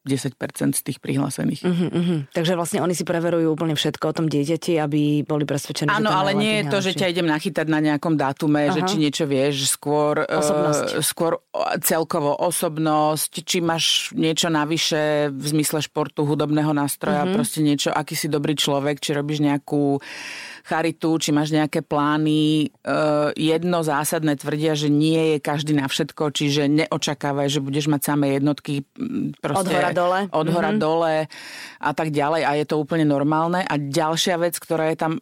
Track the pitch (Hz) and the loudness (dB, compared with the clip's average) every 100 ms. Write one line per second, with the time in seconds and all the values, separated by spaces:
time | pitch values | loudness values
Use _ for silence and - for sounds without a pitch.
0 | - 135 139 - - - 143 139 - 123 | -2 -2 -2 -6 -10 -2 -2 -2 -4 -10
1 | - 135 143 - - 147 180 175 180 165 | -4 -2 -2 -2 -4 -2 -2 0 0 0
2 | 175 165 139 - 165 180 170 196 170 170 | 0 -2 -2 -2 0 0 -2 -2 0 -2
3 | 160 170 170 170 160 156 165 151 156 143 | -2 0 0 2 2 2 0 0 -2 -2
4 | 156 151 160 147 143 165 - 165 151 151 | -2 0 0 0 0 -2 0 0 2 0
5 | 147 147 139 151 143 143 - 143 156 202 | 2 0 0 -2 0 -2 -4 -4 0 0
6 | 214 185 196 202 214 214 202 202 185 165 | 2 2 2 2 2 0 0 0 0 0
7 | 185 175 170 151 185 156 156 156 151 147 | 0 0 0 0 -2 -2 0 2 2 0
8 | 175 156 139 139 160 147 147 156 180 - | 0 0 0 0 0 2 2 2 0 0
9 | 151 139 156 139 139 139 135 - 147 147 | 0 0 0 2 2 0 -2 -2 0 2
10 | 147 151 151 156 151 151 151 147 - - | 2 0 0 0 0 2 2 0 0 -2
11 | 151 - 165 170 _ - - 90 - 170 | -4 0 0 -2 _ -4 -2 -2 0 0
12 | 160 175 143 143 175 165 180 151 156 151 | 0 0 0 0 0 0 -2 -2 0 2
13 | 151 156 - - 160 185 165 165 156 - | 2 0 -4 -8 -4 -2 0 0 0 0
14 | - - 160 160 180 160 147 160 - 160 | -2 -2 0 2 2 2 0 0 0 2
15 | 151 151 147 139 147 151 147 156 139 - | 2 2 0 -2 -2 0 2 -2 -4 -4
16 | 151 - 147 151 147 151 151 147 143 - | -4 -2 0 0 2 2 2 0 0 -2
17 | - 147 147 196 233 - 151 143 - 151 | -2 0 0 0 -2 0 2 2 0 -2
18 | 151 156 160 147 147 151 - 139 139 147 | -4 -4 -2 0 0 0 0 0 0 -2
19 | - 143 147 151 147 143 - 151 143 139 | -2 -2 -2 0 2 0 0 0 2 0
20 | - - - - - - - 165 165 160 | -4 -14 -14 -14 -14 -18 -4 -2 -2 -2
21 | 165 160 - 147 151 156 151 170 147 147 | 0 0 2 0 2 2 0 -2 -2 0
22 | 147 151 156 151 151 156 151 _ - 143 | 2 2 2 2 4 2 0 _ -4 0
23 | 151 147 147 - 156 160 175 175 156 143 | 2 2 0 0 0 2 0 0 0 0
24 | 151 170 156 143 143 151 160 151 147 147 | 0 0 0 -2 -2 0 0 2 2 4
25 | 156 160 160 156 147 147 151 151 135 - | 4 4 2 0 0 -2 0 0 0 -2
26 | 156 - 151 135 147 143 143 151 160 160 | -4 -2 -2 0 0 2 2 2 2 -2
27 | - 147 147 139 143 147 139 139 147 147 | -4 -4 -2 0 0 0 -2 -2 0 0
28 | - 147 143 139 139 147 - 143 143 - | 0 0 2 2 0 -2 -4 -6 -6 -10
29 | - - 147 147 156 156 185 170 180 170 | -6 -4 -6 -6 -4 -2 0 0 0 2
30 | 175 185 196 160 156 170 160 156 156 165 | 2 0 0 0 0 2 2 0 2 2
31 | 165 156 156 - - - - - - 147 | 2 0 -2 -8 -18 -16 -18 -6 -4 -2
32 | 160 147 143 165 135 147 151 151 147 170 | -2 0 2 2 2 0 0 0 0 2
33 | 151 139 143 156 165 180 190 147 143 139 | 4 4 2 2 2 0 0 -2 -2 0
34 | 156 160 - 175 175 170 - 160 160 160 | 0 0 0 0 0 -2 -4 0 0 0
35 | 160 165 | -2 -2